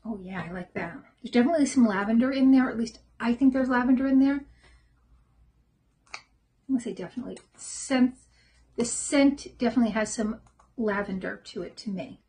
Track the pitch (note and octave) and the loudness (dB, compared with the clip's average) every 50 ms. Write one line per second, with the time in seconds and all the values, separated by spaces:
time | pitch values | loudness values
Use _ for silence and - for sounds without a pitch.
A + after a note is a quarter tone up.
0 | _ A3 A3 G3 F#3 F3+ F#3+ F#3 E3 E3 F3+ F#3 F3+ _ _ G3 F3+ E3+ E3+ C#4 | _ -10 -10 -10 -10 -12 -10 -10 -10 -8 -10 -12 -12 _ _ -8 -8 -8 -10 -14
1 | - _ _ _ - A#3 - A#3+ A#3+ D4 E4+ D#4+ C#4+ - - C#4 A#3+ A3 G3 F#3+ | -20 _ _ _ -16 0 2 4 4 4 4 2 2 2 4 4 4 4 4 0
2 | G3+ G#3 A3+ A#3 B3+ C4 C4+ C4+ C4 C4 C4 C4 B3+ B3+ - A3 A#3 A3+ - - | 0 2 2 2 2 2 2 2 4 6 6 6 4 2 -2 -4 -6 -6 -6 -16
3 | _ _ _ _ A3+ A#3 A#3+ A#3+ C#4 C4+ C4 C4+ C4 B3+ C4 B3 B3 B3 C4 B3 | _ _ _ _ -2 -2 0 4 4 4 4 4 0 2 0 0 4 4 2 2
4 | C4+ C4+ C4+ C4 C4+ C#4 C#4 C#4+ C#4+ - - _ _ _ _ _ _ _ _ _ | 2 2 4 4 4 4 2 -2 -6 -12 -20 _ _ _ _ _ _ _ _ _
5 | _ _ _ _ _ _ _ _ _ _ _ _ _ _ _ _ _ _ _ _ | _ _ _ _ _ _ _ _ _ _ _ _ _ _ _ _ _ _ _ _
6 | _ _ - - _ _ _ _ _ _ _ _ _ - C4+ A#3+ - A3 F#3 - | _ _ -20 -20 _ _ _ _ _ _ _ _ _ -4 -4 -4 -4 -6 -10 -10
7 | F#3 - _ B3+ - F#3 F#3+ - _ _ _ - - - - - - - C4+ B3+ | -12 -12 _ -12 -12 -12 -14 -16 _ _ _ -20 -18 -16 -14 -14 -6 -2 2 2
8 | B3 B3+ - _ _ _ _ _ _ _ _ _ _ _ _ - A#3+ A#3 - - | 2 2 0 _ _ _ _ _ _ _ _ _ _ _ _ -6 -4 -4 -4 -8
9 | - - - C#4 C#4 C#4 C#4 - - - - - B3 A#3 - B3+ A#3 A3 F#3+ A3 | -6 -2 2 4 4 4 2 0 -10 -18 -8 -4 -4 0 2 2 0 2 0 -2
10 | G#3+ G#3+ - - G#3+ G#3+ A3+ - _ _ _ _ _ _ _ - A3+ G#3+ G3+ G3+ | -4 -4 -4 -6 -4 -4 -6 -8 _ _ _ _ _ _ _ -4 -4 -2 -2 -2
11 | G3+ G3+ F#3+ F#3+ F#3 F3+ G3+ G3+ _ - - G#3+ F3 - - - - A3+ G3 F3+ | -4 -4 -6 -8 -8 -10 -10 -12 _ -14 -12 -12 -12 -12 -14 -12 -10 -10 -8 -8
12 | E3 - F3+ - _ | -10 -12 -14 -20 _